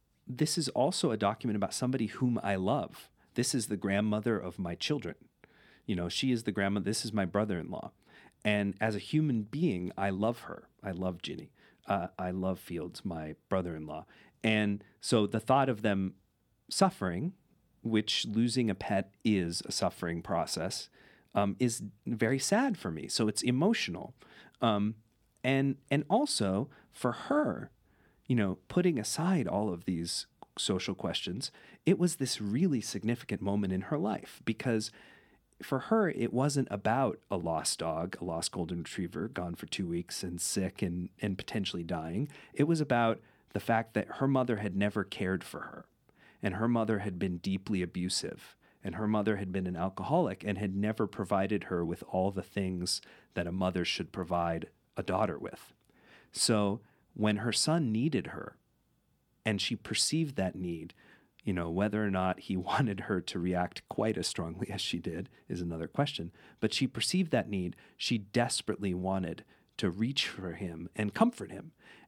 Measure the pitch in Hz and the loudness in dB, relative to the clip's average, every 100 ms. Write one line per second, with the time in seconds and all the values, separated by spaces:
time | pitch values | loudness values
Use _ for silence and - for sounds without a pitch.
0 | _ _ - 127 151 - 143 131 139 185 | _ _ -14 -2 0 0 0 2 2 2
1 | 156 107 101 110 123 104 98 - 123 127 | 0 2 2 2 0 0 0 0 0 0
2 | 110 - 123 117 117 117 95 143 87 - | -2 0 0 2 0 0 2 0 -2 -10
3 | - _ _ - 123 131 110 101 98 98 | -20 _ _ -2 0 0 -2 -2 2 2
4 | 107 104 113 107 90 87 87 87 - 151 | 2 2 2 0 -2 -6 -6 -4 -2 -2
5 | 85 - - _ - _ - - - 95 | -4 -10 -16 _ -20 _ -20 -14 -4 -2
6 | 87 - 131 120 107 98 98 101 92 107 | -2 0 2 2 0 0 2 2 0 -2
7 | 113 104 92 101 107 87 82 90 - - | -2 0 2 2 2 0 -4 -6 -10 -16
8 | _ - - _ - 104 101 95 110 104 | _ -20 -20 _ 2 2 2 0 0 0
9 | - 151 156 117 104 143 170 90 90 - | 0 2 4 2 -2 0 2 2 -2 -2
10 | 98 95 110 120 - - - _ 101 90 | 0 2 0 0 -6 -14 -16 _ -8 -4
11 | 92 87 - - - _ - _ - 101 | -2 -4 -8 -10 -12 _ -20 _ -2 -2
12 | 90 - 92 92 92 90 - 85 78 - | -2 -6 -6 -2 -2 -4 -6 -8 -8 -8
13 | 98 80 78 78 _ 98 87 80 78 76 | -8 -6 -8 -12 _ -2 -2 -6 -8 -10
14 | - - - _ 110 107 104 101 - _ | -12 -20 -20 _ 2 4 2 0 -4 _
15 | - 120 104 113 - 131 131 107 107 98 | 2 4 4 0 4 4 4 2 2 2
16 | 95 - _ _ _ _ _ - 190 - | 0 -4 _ _ _ _ _ 2 2 4
17 | 92 85 165 - _ _ _ _ 113 110 | -2 -2 -4 -6 _ _ _ _ 0 2
18 | 110 - 120 107 120 120 117 95 - 101 | 2 0 0 2 2 2 0 0 0 0
19 | - _ 113 101 85 85 - - 90 - | 0 _ 2 4 2 -2 -4 0 0 0
20 | 87 85 - 85 80 - 87 - - - | -2 -4 0 0 0 -2 -4 -4 -10 -18
21 | - - _ - 101 98 123 113 107 - | -20 -20 _ 0 0 2 0 0 -8 -10
22 | - 113 113 135 - 202 269 202 101 80 | -6 0 2 2 2 2 2 0 -4 -6
23 | - - 110 107 - 127 180 233 - 87 | -4 0 0 2 0 2 4 2 0 -6
24 | - - - - - _ 113 104 104 110 | -10 -16 -20 -20 -20 _ 2 4 2 -2
25 | _ _ _ _ 127 135 139 139 _ 139 | _ _ _ _ 0 2 2 -2 _ 0
26 | 143 208 294 - 101 95 139 - _ - | 2 2 2 2 2 2 -2 -8 _ -4
27 | 123 - - 285 294 82 - - _ _ | -2 -2 0 0 2 -2 -8 -16 _ _
28 | _ _ - 123 101 92 - - 180 147 | _ _ 0 2 2 0 -2 2 4 2
29 | 101 - 170 185 95 98 107 85 87 87 | 0 -2 2 2 2 0 0 -2 -2 -2
30 | 85 - - _ - - - 95 - 95 | -2 -6 -8 _ -14 -6 -2 0 -2 -4
31 | 90 85 - 92 - - - - - 190 | -4 -4 -4 -6 -8 -12 -20 -4 2 4
32 | 175 - 131 - 104 117 185 131 - 101 | 2 0 -4 -2 0 2 4 2 -2 -4
33 | 107 120 - 101 95 101 98 92 98 107 | -2 -2 -2 -4 0 0 2 0 -2 -2
34 | 104 104 - - - 110 127 113 107 - | 0 -4 -6 -8 -4 -2 0 0 -2 -8
35 | - - _ _ _ _ - 135 - 220 | -20 -20 _ _ _ _ -4 -2 2 2
36 | 190 - 117 120 143 139 131 101 110 120 | 2 0 0 2 2 2 0 0 2 2
37 | 131 - - 95 87 80 - - 82 80 | 2 0 -4 -2 0 0 -2 -2 -2 -2
38 | 90 - 87 82 82 - 85 87 80 - | -4 -4 -4 -2 -4 -4 -4 -4 -6 -4
39 | 87 - 113 92 90 85 - - 90 85 | -4 -4 -4 -4 -6 -6 -8 -4 -2 -2
40 | 87 - 92 87 - - 92 - 92 87 | -4 -6 -6 -4 -2 0 -2 0 -2 -2
41 | 90 - 104 95 - 110 95 90 85 85 | -6 -4 -4 -2 -4 -4 -2 -4 -4 -4
42 | 82 90 147 - - - 151 165 143 120 | -2 -4 -4 -6 -8 0 2 2 4 4
43 | 117 113 - _ _ 101 - 113 113 107 | 4 2 -4 _ _ -4 2 2 2 -2
44 | - - 139 135 123 107 104 92 101 104 | -4 0 2 4 2 0 0 2 2 2
45 | 95 - 92 92 - - - - - _ | -2 -2 0 0 -2 -10 -12 -14 -18 _
46 | _ _ - - 104 92 117 117 110 104 | _ _ -20 -6 -4 0 2 4 2 2
47 | 101 90 95 87 98 95 - 98 87 90 | 0 -2 -2 -2 -2 -2 0 0 0 -2
48 | 90 - - - - - _ _ 101 87 | -2 -2 -4 -8 -14 -20 _ _ -8 -2
49 | 107 107 104 101 95 95 92 87 92 - | 2 2 4 2 0 -2 -2 -2 -2 -2
50 | 95 156 147 95 104 98 101 98 104 110 | 0 2 2 0 -4 -2 -2 0 0 0
51 | 104 - 98 101 98 104 - 87 85 85 | -2 -2 0 2 4 0 0 -2 -2 -4
52 | - 92 95 95 - - 95 92 87 - | -4 0 0 0 -4 -2 -2 -2 -2 -4
53 | - - - - 85 92 92 90 87 - | -6 -20 -10 -6 -4 0 0 2 0 -2
54 | 85 - 85 87 85 82 - _ _ - | -4 -6 -2 0 0 -2 -6 _ _ -6
55 | 95 92 107 78 - - - _ _ _ | -2 0 0 -2 -8 -10 -16 _ _ _
56 | - - - - - 110 101 110 - _ | -20 -20 -12 0 4 6 4 2 -6 _
57 | _ - 107 104 117 107 - 165 135 110 | _ 0 2 2 2 2 2 2 2 2
58 | 143 131 - - - - _ _ _ _ | 2 0 -2 -8 -12 -14 _ _ _ _
59 | _ _ _ _ - 101 - 110 - 107 | _ _ _ _ -2 0 0 -4 -4 -2
60 | - 160 156 135 92 92 90 82 82 - | 0 2 0 0 -2 -2 -4 -6 -8 -16
61 | - - _ _ - 90 85 87 104 104 | -20 -20 _ _ -2 -2 0 0 2 2
62 | 107 95 92 92 - 95 92 - 113 95 | 2 2 2 0 -2 -2 0 2 2 0
63 | - 95 - 92 87 87 87 - - - | -2 -2 -2 -2 0 0 0 -4 -8 -2
64 | 110 107 - - 82 85 - - - 87 | -2 0 -4 -4 -6 -4 -6 -6 -4 -4
65 | 82 82 - - - 90 85 82 82 - | -4 -6 -8 -14 -8 -6 -4 -4 -4 0
66 | 143 - 82 - - - 110 - 135 - | 0 -2 -10 -12 -20 -4 -2 0 0 0
67 | - 185 170 127 - 101 87 - - - | 0 0 2 2 0 -2 -2 -6 -14 -8
68 | - 117 101 120 120 - - 104 98 90 | -2 -2 0 2 2 0 -4 -2 0 0
69 | 92 95 87 - - _ _ - 101 90 | 0 0 -2 -6 -12 _ _ -2 -2 0
70 | 117 135 - - 92 80 95 82 85 - | 0 0 -2 -4 -8 -6 -6 -6 -8 -2
71 | 104 - 233 - 104 95 160 - - - | -2 2 2 2 -8 -10 -14 -20 -20 -20